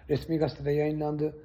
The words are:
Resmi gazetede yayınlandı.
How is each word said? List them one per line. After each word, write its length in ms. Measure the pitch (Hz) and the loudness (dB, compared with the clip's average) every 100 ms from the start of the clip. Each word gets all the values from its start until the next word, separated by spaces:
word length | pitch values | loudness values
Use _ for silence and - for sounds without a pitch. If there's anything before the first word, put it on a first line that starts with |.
| - | 0
Resmi 300 | 143 - 156 | 0 2 0
gazetede 320 | 147 - 139 | 0 0 0
yayınlandı. 680 | 147 151 151 151 151 151 - | 2 2 0 -2 0 -2 -4